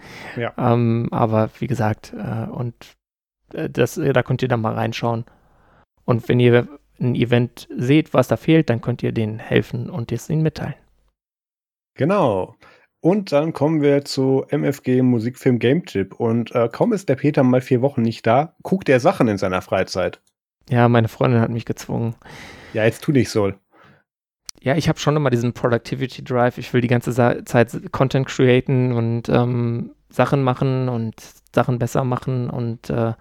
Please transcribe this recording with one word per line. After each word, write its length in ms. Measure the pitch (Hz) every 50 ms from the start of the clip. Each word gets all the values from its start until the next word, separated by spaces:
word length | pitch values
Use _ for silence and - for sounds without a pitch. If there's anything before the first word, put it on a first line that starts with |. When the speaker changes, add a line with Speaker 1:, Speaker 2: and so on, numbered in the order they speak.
| - - - - - - -
Speaker 1:
Ja. 180 | 120 117 110 - -
Speaker 2:
Ähm, 500 | 127 120 117 120 120 117 113 117 117 120
aber 380 | 117 110 117 110 110 110 110 - - -
wie 100 | 120 120
gesagt, 460 | 120 117 110 107 110 - - - -
äh, 340 | 220 208 - 117 110 113 208
und, 240 | - - 123 120 - _ - - _ _ _ _ _ _ _ _ _ _ _ _ -
äh, 160 | - 156 147
das, 280 | 135 - 127 - - -
äh, 160 | 156 143 127
da 80 | 123
könnt 200 | 120 - 131 120 -
ihr 60 | 123
dann 120 | 127 117
mal 120 | 110 110 113
reinschauen. 480 | 113 113 113 113 - - 117 117 113 113 _ _ _ _ _ _ _ _ _ _ _ _ _ _ _ _
Und 220 | - 123 117 - -
wenn 100 | 131 123
ihr 280 | 123 123 117 120 120 - - - _ _ _ -
ein 160 | - 123 123
Event 520 | - 120 113 120 120 123 120 - - - - -
seht, 380 | 233 131 123 143 156 151 - -
was 140 | 139 123 -
da 100 | 120 -
fehlt, 320 | - - 160 160 156 -
dann 120 | 117 110
könnt 200 | - 127 117 -
ihr 120 | - 123 120
denen 260 | 117 110 107 110 110
helfen 500 | - - 127 123 - - - 123 120 -
und 220 | 175 170 113 -
es 180 | 117 117 - -
ihnen 140 | 156 156 156
mitteilen. 320 | 156 - - - - 139 - _ _ _ _ _ _ _ _ _ _ _ _ _ _ _ _ _ _ _ _ _ _ _
Speaker 1:
Genau. 600 | - 127 165 202 208 160 123 101 92 92 - - _ _ - - _ _ _ _ _ -
Und 280 | 160 196 214 190 -
dann 200 | 143 143 156 165 -
kommen 280 | - 139 156 165 156
wir 240 | 143 143 143 143 139
zu 400 | - - 135 131 135 135 131 - -
M 140 | - 147 151
F 200 | 147 139 - -
G 180 | 127 127 127
Musikfilm 560 | 127 127 123 117 110 123 123 - - 139 123 113
Game 280 | 113 117 139 180 -
Tip. 280 | - - 98 95 95 - -
Und, 340 | 123 113 113 120 113 - -
äh, 160 | 123 117 117
kaum 220 | - - 160 233 220
ist 160 | 185 - -
der 60 | 135
Peter 260 | - - 147 147 151
mal 200 | 131 127 123 127
vier 200 | 127 - 131 117
Wochen 220 | 123 139 - - 113
nicht 240 | 117 113 - - 135
da, 260 | 131 135 156 - _ _
guckt 280 | - - 190 190 - -
er 100 | 135 123
Sachen 280 | 120 170 196 - 143 113
in 120 | 104 95
seiner 220 | 104 95 92 92 -
Freizeit. 580 | - 104 95 90 - - 95 87 85 - - _ _ _ _ _ _ _ _ _ -
Speaker 2:
Ja, 180 | 127 120 120 120
meine 200 | 120 117 113 -
Freundin 340 | - - 135 131 123 117
hat 80 | 113 117
mich 160 | 117 117 -
gezwungen. 500 | - 117 - - - 139 120 117 113 117 - - - - - - - - - - - -
Speaker 1:
Ja, 120 | 113 107
jetzt 180 | 120 - - -
tu 80 | -
nicht 180 | 151 131 104 -
so. 220 | - 110 101 98 98 - _ _ _ _ _ - _ _ _ _ _ _ _ _ _ _ _ - - -
Speaker 2:
Ja, 140 | - 131 135
ich 120 | 160 - 160
hab 120 | 151 -
schon 160 | - 147 147
immer 160 | 156 147 131
diesen 220 | 123 117 117 120 110
Productivity 720 | - - 123 117 117 - - 135 131 135 123 - - 135
Drive. 360 | - 131 120 120 123 - -
Ich 120 | - - -
will 80 | 131
die 60 | 120 123
ganze 240 | 123 120 - 131
Sa-, 320 | 120 120 120 120 - - -
Zeit 480 | - - 123 117 - - 165 - -
Content 360 | - - 139 127 - 135 135 -
createn 640 | - - 139 127 123 127 - - 135 127 127 127
und, 360 | 120 117 117 117 117 117 113 -
ähm, 600 | - 123 123 123 123 120 117 117 117 117 - - - _ _ _
Sachen 340 | - - 127 - 151 143 135
machen 440 | 127 127 - 139 135 131 131 131 127
und 280 | 123 117 113 110 - - - - - _ _ _ -
Sachen 240 | 127 120 - 127 120
besser 240 | 123 120 - 139 135
machen. 480 | 123 123 - - 135 127 123 123 123
Und, 400 | - 127 120 117 113 - - -
äh, 220 | - 120 113 113 113 -